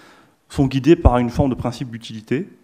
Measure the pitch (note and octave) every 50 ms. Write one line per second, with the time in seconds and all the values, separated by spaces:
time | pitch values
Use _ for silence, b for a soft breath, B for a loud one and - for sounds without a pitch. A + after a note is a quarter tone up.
0 | B B B B B B B B _ - - - C#3 C3 C3 C3+ B2 D3 E3+ F3
1 | - C3 B2 B2 B2 A#2 - - C#3+ C3+ A#2+ - - A#2+ A2+ - C#3+ A#2+ A2+ A2+
2 | - - A2+ A2 G#2 - A#2+ C#3 G3+ - - _